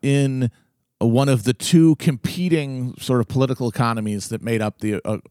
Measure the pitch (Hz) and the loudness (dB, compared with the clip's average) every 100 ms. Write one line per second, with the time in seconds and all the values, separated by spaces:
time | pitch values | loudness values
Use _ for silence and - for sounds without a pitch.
0 | 139 139 139 131 123 - _ _ _ _ | 0 2 0 0 -2 -4 _ _ _ _
1 | 117 120 139 127 104 123 - 170 165 156 | 2 2 2 2 0 -2 2 6 6 4
2 | 165 131 - - 180 165 139 131 123 - | 0 -2 -6 -4 -2 0 -2 -6 -8 -8
3 | - 127 113 131 131 131 120 - 117 113 | -2 0 0 0 0 0 -4 -2 -2 -2
4 | 107 104 - 113 117 113 107 - 110 101 | -4 -6 -6 -8 -4 -2 -2 -4 -4 -4
5 | - 107 - | -4 -8 -10